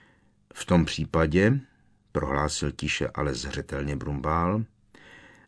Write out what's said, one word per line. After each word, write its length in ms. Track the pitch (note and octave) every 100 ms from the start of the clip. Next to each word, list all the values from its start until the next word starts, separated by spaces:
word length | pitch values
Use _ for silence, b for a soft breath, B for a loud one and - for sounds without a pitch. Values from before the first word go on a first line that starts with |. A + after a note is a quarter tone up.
| B B B _ _
V 100 | -
tom 200 | - F2
případě, 760 | D#2 - - E2 D#2+ E2+ G#2 C#3 - _ _ _ _
prohlásil 600 | - C#2 C#2 D2 - D2+
tiše, 360 | - D2 - C#2
ale 200 | - D2
zřetelně 640 | B1+ C#2+ D2 C#2+ C#2 C#2+ C#2+
Brumbál, 680 | C#2+ C#2+ C#2+ E2 F2 G#2 A2 _ _ b b b b b